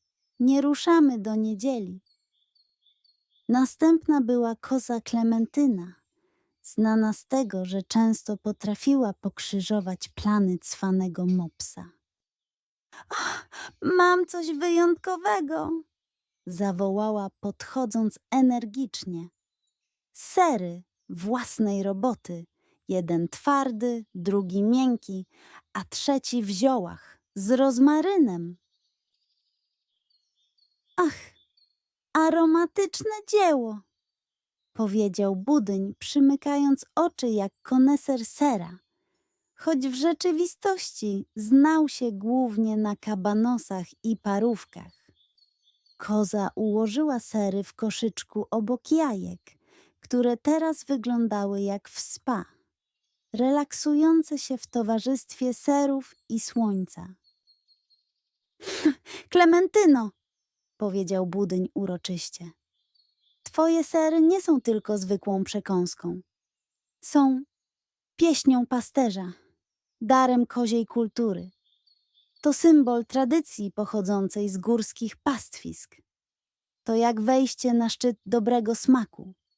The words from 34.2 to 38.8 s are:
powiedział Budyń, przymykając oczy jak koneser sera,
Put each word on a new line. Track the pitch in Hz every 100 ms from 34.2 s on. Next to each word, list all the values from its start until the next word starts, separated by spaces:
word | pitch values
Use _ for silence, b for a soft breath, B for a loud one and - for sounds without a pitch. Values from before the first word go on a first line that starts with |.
| _ _ _ _ _
powiedział | - 214 208 208 180 196 190
Budyń, | 208 294 202 196 196 -
przymykając | - 294 277 277 285 285 285 269 -
oczy | - 339 - 247
jak | 214 196 _
koneser | - 254 262 285 - 262 226
sera, | - 294 214 170 180